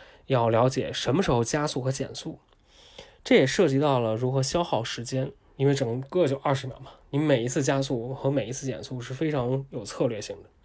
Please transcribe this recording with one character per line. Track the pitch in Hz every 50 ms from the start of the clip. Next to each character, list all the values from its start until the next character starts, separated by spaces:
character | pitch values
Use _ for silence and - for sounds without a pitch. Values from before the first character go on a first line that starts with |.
| - - - - _
要 | - 135 120 117
了 | 113 113 113 123 131
解 | - 127 110 - -
什 | - - 123 -
么 | 180
时 | 196 -
候 | 131 117 117
加 | - - 151 147
速 | 151 - 139
和 | 127 131
减 | 131 - 131 - -
速。 | - - 165 - - _ _ _ _ _ _ _ - - - - - - - - _ -
这 | - 254
也 | 202 135
涉 | 131 - - 190
及 | 143 135 135
到 | 151 147 135 123
了 | 117 110 110
如 | 113 127 127
何 | 131 135
消 | 131 - - 170 170
耗 | - - 107
时 | 113 - - - 120
间， | - 135 131 135 - - _ _ _ _
因 | - 135
为 | 139 139
整 | 135 135 113 117 131
个 | 135 - - 180 170
就 | 139 135
二 | 139 - 151 135
十 | 135 -
秒 | 131 - -
嘛， | 131 - - - _ -
你 | -
每 | 143 160 151 139 117 117
一 | 127
次 | - 165
加 | 135 156 143 135
速 | 135 - 139 117 113 127 131
和 | - - 139
每 | 143 135 110
一 | 113 131
次 | - 135
减 | 135 - -
速 | - - 131 123
是 | 117 120 131
非 | - 165 156
常 | 151 135 120 123 131 135 135 -
有 | - 123 101
策 | - - - 156
略 | 120 113 101
性 | - - 95
的。 | 80 - - _ _ _